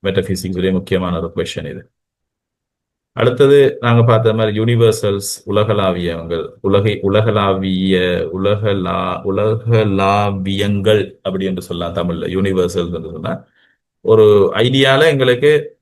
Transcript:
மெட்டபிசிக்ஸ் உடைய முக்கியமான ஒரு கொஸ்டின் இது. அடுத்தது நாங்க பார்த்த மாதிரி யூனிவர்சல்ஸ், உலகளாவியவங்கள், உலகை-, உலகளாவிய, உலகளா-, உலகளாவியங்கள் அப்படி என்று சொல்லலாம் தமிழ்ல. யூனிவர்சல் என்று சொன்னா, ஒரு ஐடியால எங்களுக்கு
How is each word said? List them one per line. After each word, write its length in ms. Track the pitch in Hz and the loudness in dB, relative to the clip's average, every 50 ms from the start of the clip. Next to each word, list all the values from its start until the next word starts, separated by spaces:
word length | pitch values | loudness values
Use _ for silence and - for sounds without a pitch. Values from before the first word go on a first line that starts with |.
| - | -4
மெட்டபிசிக்ஸ் 540 | 101 92 98 92 - 95 90 - 92 95 | -2 -2 -2 -2 -2 -4 -6 -4 -6 -6
உடைய 160 | 87 87 95 95 | -2 -2 0 -2
முக்கியமான 440 | 92 95 - 95 92 90 87 87 | -2 -2 -2 -4 -2 -2 -2 -4
ஒரு 160 | 82 82 82 - | -4 -6 -8 -6
கொஸ்டின் 360 | - 82 - - - 76 73 | -8 -8 -6 -8 -10 -10 -12
இது. 200 | - 92 117 _ _ _ _ _ _ _ _ _ _ _ _ _ _ _ _ _ _ _ _ _ _ _ _ _ _ | -14 -14 -18 _ _ _ _ _ _ _ _ _ _ _ _ _ _ _ _ _ _ _ _ _ _ _ _ _ _
அடுத்தது 640 | - 113 117 123 - 143 139 143 143 139 131 - - | 0 0 0 2 4 4 6 6 6 4 4 0 -2
நாங்க 220 | 120 120 117 117 113 | 0 2 2 4 4
பார்த்த 300 | 117 113 110 113 113 107 | 4 4 4 4 2 2
மாதிரி 260 | 113 110 110 101 107 | 2 0 -2 0 -2
யூனிவர்சல்ஸ், 720 | 110 117 120 117 117 110 104 - - 104 98 98 98 - - - _ | -2 0 2 4 4 2 2 2 -2 -2 -2 -2 -6 -8 -12 -12 _
உலகளாவியவங்கள், 1040 | - 104 101 104 101 107 104 98 95 90 87 87 87 85 82 82 82 85 82 76 - - _ - | -4 -2 -2 0 0 0 0 0 -2 -2 -2 -4 -4 -6 -6 -8 -6 -6 -6 -6 -8 -12 _ -4
உலகை-, 380 | 98 98 98 101 110 101 98 | 0 0 2 2 0 -2 -2
உலகளாவிய, 960 | - 98 98 104 110 113 104 104 101 98 95 95 95 95 92 92 95 95 95 90 90 90 87 87 82 80 85 | -2 0 0 2 0 2 0 0 0 0 0 -2 -2 -2 -2 0 0 2 2 2 2 0 -2 -2 -4 -6 -6
உலகளா-, 880 | 95 95 101 104 101 107 104 98 98 90 90 90 92 90 92 90 90 - | -4 -2 -2 -2 0 0 -2 -2 -2 -2 -4 -4 -4 -4 -4 -6 -6 -6
உலகளாவியங்கள் 1900 | 98 98 101 104 107 110 113 113 113 117 110 110 104 98 95 98 98 98 104 104 104 98 95 92 98 98 98 101 104 101 101 92 107 107 104 95 - - _ _ | -4 -2 -2 0 0 -2 -2 -2 0 2 2 2 2 0 0 0 0 2 2 0 0 -2 -4 -4 -4 -2 -2 -2 -2 -2 0 2 2 2 2 0 -2 -10 _ _
அப்படி 220 | 98 92 95 95 | -6 -4 -4 -4
என்று 180 | 92 92 87 90 | -4 -4 -6 -8
சொல்லலாம் 320 | - 90 85 87 85 85 | -8 -8 -8 -6 -6 -4
தமிழ்ல. 320 | 87 87 87 85 82 76 | -4 -4 -4 -4 -4 -6
யூனிவர்சல் 680 | 82 87 95 98 98 95 92 90 85 90 92 85 85 87 | -4 -2 -2 -2 0 0 0 0 0 0 -4 -4 -4 -6
என்று 160 | 82 82 78 | -10 -10 -12
சொன்னா, 360 | 82 78 80 80 85 - - _ _ _ _ _ _ _ _ _ _ _ | -12 -10 -8 -8 -8 -8 -12 _ _ _ _ _ _ _ _ _ _ _
ஒரு 520 | _ - 110 110 107 104 104 104 98 87 - | _ 2 6 6 8 6 6 6 4 2 2
ஐடியால 500 | 98 117 127 131 135 135 135 135 139 156 | 0 0 0 2 2 2 4 4 4 4
எங்களுக்கு 760 | 165 147 135 131 127 123 123 135 147 151 147 147 - - _ | 2 2 2 2 2 0 2 4 2 2 2 0 -4 -16 _